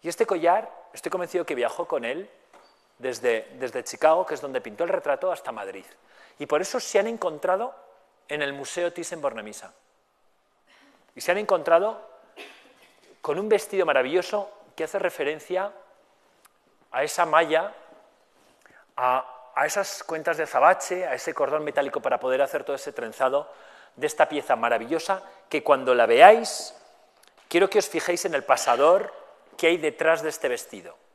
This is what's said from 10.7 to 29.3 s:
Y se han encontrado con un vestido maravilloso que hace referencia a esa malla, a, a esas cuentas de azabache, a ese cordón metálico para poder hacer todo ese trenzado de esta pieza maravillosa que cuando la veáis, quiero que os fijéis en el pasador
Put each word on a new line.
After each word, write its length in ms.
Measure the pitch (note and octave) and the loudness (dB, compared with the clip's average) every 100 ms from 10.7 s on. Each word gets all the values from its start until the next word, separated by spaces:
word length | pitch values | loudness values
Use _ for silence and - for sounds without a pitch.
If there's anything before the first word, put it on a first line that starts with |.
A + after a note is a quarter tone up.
| _ _ _ _ | _ _ _ _
Y 80 | - | -10
se 100 | - | -2
han 60 | F#3+ | -2
encontrado 640 | G#3 F#3 D3+ E3+ G3+ A3 - - _ - - - - _ _ _ _ _ | 0 -2 4 4 2 -6 -16 -20 _ -20 -20 -20 -20 _ _ _ _ _
con 160 | - D3+ | -6 -4
un 100 | G#3 | 2
vestido 380 | G#3 - G3 E3+ | 0 0 0 2
maravilloso 640 | C#3 C3 F3 - G#3 G3 - - - | 2 2 0 0 -4 -6 -14 -20 -10
que 100 | D#3+ | -6
hace 120 | G3 | -4
referencia 760 | F#3 - C#3+ D#3 - F3+ G3 - - _ _ _ _ _ _ _ _ _ _ | -4 -4 -6 -6 -6 -6 -6 -10 -20 _ _ _ _ _ _ _ _ _ _
a 120 | B2 | -4
esa 220 | D3+ - E3+ | -4 0 2
malla, 480 | D#3 E3 D#3 F#3+ - - - _ _ _ _ _ _ - - _ - | 4 4 0 -2 -10 -20 -20 _ _ _ _ _ _ -20 -20 _ -2
a, 540 | B2+ B2+ - - - - | 0 0 -2 -16 -8 -2
a 100 | D3 | -2
esas 380 | G3+ F#3+ - | -2 -4 -8
cuentas 340 | - D#3+ D#3 D#3+ | -10 -6 -4 -2
de 60 | |
azabache, 640 | D#3 C3 D3+ F#3 - F#3 F3 | -2 4 4 4 0 -6 -4
a 80 | |
ese 200 | B2+ - | -6 -6
cordón 300 | C#3 C#3 D3+ | -2 -2 -2
metálico 380 | D3+ D3 C#3 C#3+ | -2 -2 -2 -2
para 180 | C3 B2 | -2 -2
poder 220 | C3 C3 | 0 0
hacer 220 | C#3 D3+ | 0 -2
todo 120 | C#3 C#3 | -6 -8
ese 160 | D3 | -8
trenzado 600 | C#3 A#2 G#2+ C3+ C#3 D3 - - - - - | -10 -10 -2 0 0 -4 -16 -20 -20 -20 -6
de 120 | D3 | -6
esta 200 | - D#3 | 2 2
pieza 280 | D3 - B2 | 2 -2 0
maravillosa 680 | A#2 A#2 A#2 D#3+ - F#3+ - - _ | 2 0 0 -4 -2 -6 -6 -20 _
que 160 | D3+ | -4
cuando 300 | D3 C#3 B2+ | 2 2 4
la 140 | B2 A2+ | 4 4
veáis, 680 | A#2 F3 A3+ A3+ - - - - _ _ _ _ _ _ | 10 10 10 4 -8 -12 -16 -20 _ _ _ _ _ _
quiero 220 | E3+ F#3+ | 2 4
que 100 | G#3 | 2
os 80 | F#3+ | 0
fijéis 380 | E3 - F3 F#3+ | -4 -2 -2 -2
en 80 | |
el 100 | D3+ | -4
pasador 800 | - B2+ - A#2+ D3 F#3 A#3 - - | 2 2 4 4 6 4 2 -12 -20